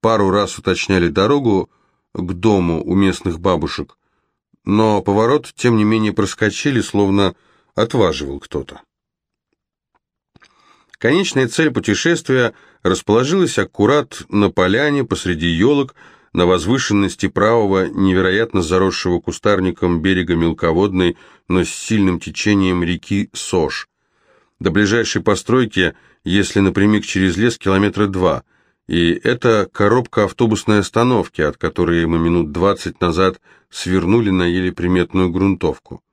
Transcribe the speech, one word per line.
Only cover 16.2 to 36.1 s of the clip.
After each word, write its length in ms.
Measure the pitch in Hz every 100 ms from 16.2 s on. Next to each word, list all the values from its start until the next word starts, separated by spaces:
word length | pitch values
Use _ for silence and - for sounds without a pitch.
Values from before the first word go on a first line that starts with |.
| _
на 140 | 85 87
возвышенности 840 | 90 82 87 - 101 98 - 95
правого 600 | - 104 117 101 95 92
невероятно 720 | - 95 92 92 95 92 98
заросшего 580 | 80 92 95 - 90 87
кустарником 840 | - 85 104 101 92 85 90 85
берега 340 | 87 90 87 85
мелководной, 800 | 82 78 85 82 101 92 87 80 - _ _
но 160 | 90 82
с 40 |
сильным 520 | - - 110 95 87
течением 600 | - 78 104 101 92 90
реки 460 | 85 87 - 101 -
Сож. 560 | - - 90 76 - - _ _ _ _ _ _ _
До 120 | 98
ближайшей 500 | 90 104 117 110 -
постройки, 720 | - 95 - 127 113 - 85 - _ _
если 360 | - 95 95 101
напрямик 460 | 98 95 104 104 -
через 300 | 95 95 87
лес, 220 | 117 -
километра 500 | 95 95 101 95 104
два – 360 | 95 90 71 _ _ _ _ -
и 240 | 87 85
это 580 | 87 - 120 123 110 95
коробка 540 | - 104 123 117 - 101
автобусной 540 | - 117 107 - 104
остановки, 640 | 92 - 123 120 85 -
от 160 | 76 -
которой 500 | 80 - 85 85 82
мы 100 | 82
минут 340 | 82 87 78
двадцать 480 | 78 95 101 92 -
назад 400 | 87 82 95 92 _ _ _
свернули 640 | - 90 92 87 117 107
на 160 | 92 87
еле 240 | 90 90
приметную 580 | 87 87 90 87 95 92
грунтовку. 760 | 87 98 92 82 67 _ - _